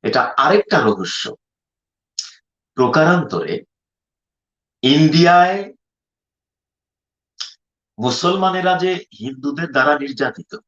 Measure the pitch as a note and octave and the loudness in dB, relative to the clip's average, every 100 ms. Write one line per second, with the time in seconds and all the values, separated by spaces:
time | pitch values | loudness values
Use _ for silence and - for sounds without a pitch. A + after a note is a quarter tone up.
0 | - C3 A2+ - C#3+ G3+ - E3 A2 G2 | -2 -2 -2 -2 2 2 2 0 0 -2
1 | F2+ - - - _ _ _ _ _ _ | -6 -8 -10 -14 _ _ _ _ _ _
2 | _ - - - _ _ _ - B2 D#3 | _ -14 -14 -20 _ _ _ 0 2 4
3 | D#3+ F3+ D3 F2+ E2 - - _ _ _ | 4 2 0 -6 -6 -8 -10 _ _ _
4 | _ _ _ _ _ _ _ _ C3 D3 | _ _ _ _ _ _ _ _ 2 4
5 | D#3 D#3+ E3+ F3 F3+ G3 G#3 - _ _ | 4 6 6 6 4 0 -8 -16 _ _
6 | _ _ _ _ _ _ _ _ _ _ | _ _ _ _ _ _ _ _ _ _
7 | _ _ _ _ - _ _ _ _ - | _ _ _ _ -16 _ _ _ _ -6
8 | B2 - F3 F#3+ F#3+ F#3 F3+ F3+ F#3 F3+ | -6 -2 -2 0 -2 0 -2 0 -2 -4
9 | - - A#2+ C3+ C#3+ C#3 E3 C3+ C3+ D3 | -8 -14 -12 -8 -8 -6 -4 0 0 0
10 | C#3 B2 C3 - - - | -4 -6 -6 -6 -18 -20